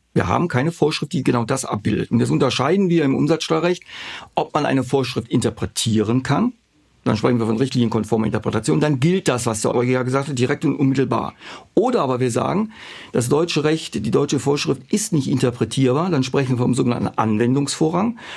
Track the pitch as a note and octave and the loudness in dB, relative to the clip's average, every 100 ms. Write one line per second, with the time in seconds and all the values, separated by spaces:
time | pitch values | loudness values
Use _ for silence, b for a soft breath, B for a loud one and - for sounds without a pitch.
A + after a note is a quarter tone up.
0 | _ - F2 B2 F3 B2 D3+ - D3+ D#3+ | _ -2 2 0 0 0 0 0 0 0
1 | D#3+ C#3 B2+ B2 A2+ C3 - G#2 A2+ A#2+ | -4 -2 0 0 0 -4 -4 -4 -2 -2
2 | - A#2 A#2+ D3+ C#3 A2+ C3 G3 F#3 E3+ | 0 0 2 2 2 2 2 2 4 2
3 | C#3 B2+ D3 D#3 - D#3+ E3+ F3 B B | 2 2 2 0 0 0 0 -2 B B
4 | B B B - D3+ D#3 D3 C3+ B2+ C#3 | B B B -4 -2 0 0 0 0 0
5 | B2+ - - B2+ A2+ - A2 - A#2 A2 | 0 -4 -2 0 0 -2 -8 -4 0 0
6 | G#2 B2+ B2+ D3 A#3+ - _ _ _ _ | 2 0 0 0 0 -4 _ _ _ _
7 | - G#2+ B2+ B2 A2+ A2+ C3 B2+ A#2 A2 | -2 0 2 2 0 0 0 0 0 0
8 | G#2 A2 A2+ G#2+ G#2 G#2+ A2 D#3 D3+ C3+ | -2 -2 0 -2 -2 -2 0 0 2 2
9 | D#3 F#3 E3+ B2 A#2+ G#2+ B2+ A#2+ B2 B2+ | 2 2 0 0 0 -2 0 0 2 0
10 | B2 C3+ C#3+ B2+ B2 C#3+ D3 C3+ C3+ C3+ | 0 -2 -2 0 0 0 0 2 2 2
11 | B2+ A2+ - - B B B - A#3+ A#3 | 0 0 -4 -10 B B B 0 2 2
12 | C3+ B2 B2 B2 C3 E3+ A3 B B B | 0 0 0 0 0 0 -2 B B B
13 | B - A#2+ D3 E3+ D#3 D3+ D#3+ - - | B -2 2 2 2 0 0 0 -2 -6
14 | - C3+ C#3+ C#3+ C3+ C#3+ D#3 C#3 - - | 0 0 2 0 0 0 0 -4 -2 -4
15 | - D3+ B2+ C3+ B2 A#2+ A2 - B2+ C#3 | 0 -2 0 0 0 0 -2 0 2 2
16 | F#3 D3 B2+ C#3+ C3 A#2+ B2 B2+ B2+ A#2 | 0 0 0 0 0 0 0 2 0 0
17 | - - A2 G#2+ A#2+ C3+ C#3 - D#3 F3 | -2 -2 0 2 2 0 0 0 0 0
18 | A3+ A#3 B | -2 -4 B